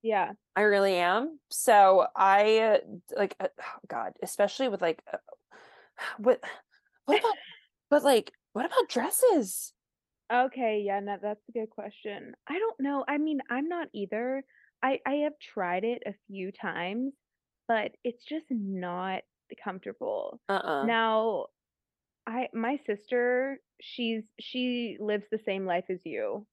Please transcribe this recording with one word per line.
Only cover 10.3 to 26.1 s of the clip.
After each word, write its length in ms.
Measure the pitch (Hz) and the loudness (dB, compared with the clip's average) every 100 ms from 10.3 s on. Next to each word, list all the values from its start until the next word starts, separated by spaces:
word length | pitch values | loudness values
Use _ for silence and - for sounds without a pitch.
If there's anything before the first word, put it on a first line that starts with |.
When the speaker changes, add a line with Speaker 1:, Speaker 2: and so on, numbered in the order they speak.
Speaker 1:
Okay, 500 | 240 254 262 233 214 | 0 0 0 -2 0
yeah, 140 | 202 196 | -2 -2
no, 160 | 202 202 | -4 -6
that's 200 | 202 214 - | -6 -8 -8
a 40 | |
good 180 | 233 220 | -8 -8
question. 600 | - 208 - 214 202 - - - | -10 -14 -14 -14 -12 -14 -20 -10
I 100 | 330 | -4
don't 220 | 453 - | -4 -2
know. 240 | 277 285 269 | -2 -2 -2
I 120 | 294 | -2
mean, 200 | 311 285 - | -2 -2 -4
I'm 180 | 247 311 | -4 -4
not 200 | 349 302 | -6 -8
either. 500 | 214 196 214 247 269 269 _ _ _ | -8 -6 -4 -4 -6 -10 _ _ _
I, 160 | 262 269 - | -2 -2 -2
I 80 | 294 | -2
have 100 | 294 294 - | -2 -4 -12
tried 300 | - 180 180 | -6 -2 -2
it 180 | 220 240 - | -2 -4 -8
a 80 | 202 _ | -14 _
few 240 | 196 190 | -10 -10
times, 640 | - 190 170 175 220 269 - _ _ _ _ - | -6 -8 -6 -6 -4 -6 -8 _ _ _ _ -2
but 240 | 226 208 _ | 0 -2 _
it's 220 | 247 233 | -8 -8
just 220 | - 311 - | -10 -10 -6
not 720 | 240 196 190 180 180 185 190 _ _ _ - | -4 -4 -4 -4 -4 -4 -6 _ _ _ -12
comfortable. 800 | - 185 202 - - - - - - | -10 -8 -12 -8 -6 -4 -6 -12 -4
Speaker 2:
Uh-uh. 360 | 196 180 143 226 | -4 -2 -2 0
Speaker 1:
Now, 600 | 226 226 220 220 185 - _ _ _ _ _ _ _ - | 0 2 0 0 -2 -6 _ _ _ _ _ _ _ -10
I, 220 | 233 254 | -6 -6
my 260 | 226 226 285 - | -4 -4 -4 -4
sister, 760 | 208 _ 247 247 247 269 277 _ _ | -6 _ 0 2 0 -2 -6 _ _
she's, 420 | - - 226 226 220 - | -16 -6 -4 -4 -8 -18
she 560 | - 254 247 240 233 - | -10 -4 -2 -2 -4 -6
lives 260 | 208 208 208 | -2 -4 -2
the 80 | 220 214 | -6 -4
same 180 | 190 190 | -4 0
life 180 | 175 - | -2 -2
as 100 | 180 | -8
you. 420 | 170 | -6